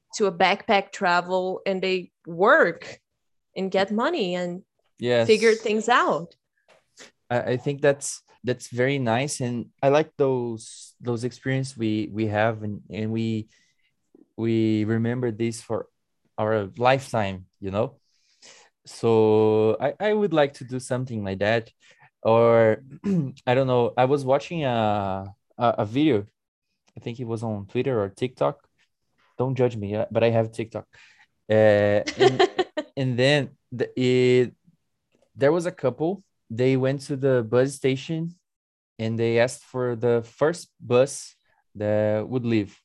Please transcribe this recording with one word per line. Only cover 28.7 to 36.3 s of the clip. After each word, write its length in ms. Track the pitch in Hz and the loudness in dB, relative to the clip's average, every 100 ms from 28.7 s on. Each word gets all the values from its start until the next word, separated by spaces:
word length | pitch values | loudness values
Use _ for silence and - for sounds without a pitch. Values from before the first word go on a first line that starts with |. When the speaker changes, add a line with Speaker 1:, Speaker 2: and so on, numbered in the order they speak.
| _ _ _ _ _ _ - | _ _ _ _ _ _ -6
Speaker 2:
Don't 180 | 127 127 | -4 0
judge 200 | 123 117 | 0 -2
me, 180 | 101 107 | -6 -4
uh, 100 | 110 | -2
but 140 | 113 | 0
I 60 | 117 | 2
have 220 | 113 113 | 2 0
TikTok. 340 | - 110 107 - _ - _ _ _ - | -4 -10 -10 -16 _ -20 _ _ _ 0
Uh, 520 | 107 107 104 104 104 - - | 4 6 6 4 2 -2 2
and, 320 | 381 131 349 - 370 | 2 4 0 0 -6
Speaker 1:
<laughs> 240 | - 294 - | -6 -10 -4
Speaker 2:
and 220 | 131 120 | -2 2
then 300 | 131 147 131 _ - | 2 2 0 _ -12
the, 160 | 120 113 - | -6 -6 -2
it, 540 | 127 127 123 123 120 - _ _ _ _ _ _ _ 110 | 2 4 4 4 2 -4 _ _ _ _ _ _ _ 0
there 160 | 139 | 0
was 140 | 170 175 | 2 -2
a 60 | |
couple, 520 | 175 131 120 156 202 _ | -4 -4 -2 -4 -6 _